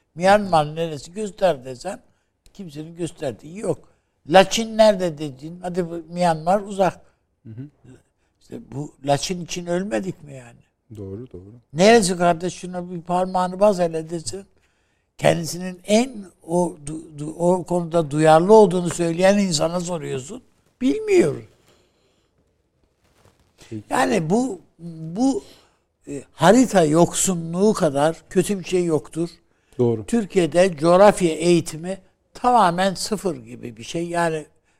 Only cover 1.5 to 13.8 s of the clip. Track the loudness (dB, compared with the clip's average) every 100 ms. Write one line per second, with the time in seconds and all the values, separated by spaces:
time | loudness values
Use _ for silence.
1.5 | 0 -6 -14 -14 -14 _ _ _ _ _
2.5 | -20 -16 -14 -16 -10 -10 -8 -10 -10 -14
3.5 | -10 -8 -8 _ _ _ _ 2 4 4
4.5 | 0 -2 4 4 4 -2 -6 -10 -12 -16
5.5 | -12 -8 -6 -6 -8 -10 -2 0 0 0
6.5 | 0 -2 -2 -2 -2 _ _ _ _ -18
7.5 | -16 -16 _ -20 -20 _ _ _ _ _
8.5 | -20 -14 -12 -12 _ -2 -2 -2 -8 -8
9.5 | -10 -4 -4 -4 -6 -6 -10 -14 -20 -20
10.5 | -20 _ _ _ -16 -14 -14 -14 -18 -20
11.5 | -20 _ 2 6 6 4 0 0 0 -4
12.5 | -10 -12 -12 -10 -12 -4 -4 -2 -2 -4
13.5 | 2 2 2